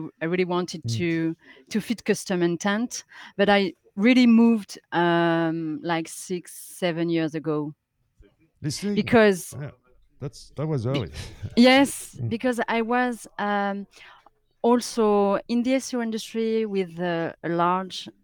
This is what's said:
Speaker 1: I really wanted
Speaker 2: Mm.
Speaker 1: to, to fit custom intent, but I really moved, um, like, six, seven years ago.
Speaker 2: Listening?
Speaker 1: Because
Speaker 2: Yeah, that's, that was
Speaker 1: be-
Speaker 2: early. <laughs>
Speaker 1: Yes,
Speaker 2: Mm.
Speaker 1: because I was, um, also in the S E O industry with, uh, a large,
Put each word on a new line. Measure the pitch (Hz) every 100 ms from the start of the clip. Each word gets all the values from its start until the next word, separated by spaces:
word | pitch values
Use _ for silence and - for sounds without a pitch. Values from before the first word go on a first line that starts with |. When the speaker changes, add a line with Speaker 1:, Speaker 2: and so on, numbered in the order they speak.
| 160 -
Speaker 1:
I |
really | 165 180
wanted | 180 175 180 175
Speaker 2:
Mm. | 117 117
Speaker 1:
to, | 170 165 165 165 - - _
to | 220
fit | - 208
custom | - 196 - 180
intent, | 175 175 202 202 240 - - - - -
but | 202
I | 202 196 - _ -
really | 220 254 240
moved, | 226 233 226 196 - _
um, | 165 175 170 170 165 165 165 160 147
like, | 165 165 165
six, | - - 180 -
seven | - - - 180 165 170
years | 165 160
ago. | 156 151 151 151 - _ _ _ _ 104 _ _ _
Speaker 2:
Listening? | 151 - 202
Speaker 1:
Because | 208 208 240 214 180 - 123
Speaker 2:
Yeah, | 143 - _ _ _ _
that's, | 139 - - -
that | 156
was | 147
Speaker 1:
be- | 113
Speaker 2:
early. | 139 87 - -
<laughs> | - - -
Speaker 1:
Yes, | 247 262 277 - - -
Speaker 2:
Mm. | 117
Speaker 1:
because | 220 254 233 -
I | 226
was, | 226 247 247 233 - -
um, | 208 202 202 202 196 - - - _ _ _ _
also | 233 240 - - 214 208 202 196 -
in | 240
the | 240
S | 262 -
E | 247
O |
industry | 226 220 - 226 226 220 220
with, | 196 180 165
uh, | 180 170 165 -
a | 165
large, | 170 175 185 185 - - -